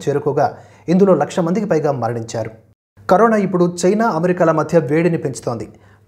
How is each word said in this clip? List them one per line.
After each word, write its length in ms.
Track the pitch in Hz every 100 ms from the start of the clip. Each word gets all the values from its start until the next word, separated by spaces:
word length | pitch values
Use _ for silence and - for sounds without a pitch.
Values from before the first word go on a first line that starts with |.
| -
చేరుకోగా 480 | 139 143 135 135 - - - -
ఇందులో 240 | 185 196
లక్ష 260 | 156 143 -
మందికి 260 | 165 196 208
పైగా 260 | 160 151
మరణించారు. 600 | 123 113 120 113 117 110 - _ _ _ _ -
కరోనా 280 | 185 226 214
ఇప్పుడు 380 | 190 180 175 175 180
చైనా, 220 | 214 226
అమెరికాల 440 | 160 180 175 165
మధ్య 280 | 156 151 170
వేడిని 380 | 139 156 175 165
పెంచుతోంది. 520 | 139 120 - 113 107 - _ _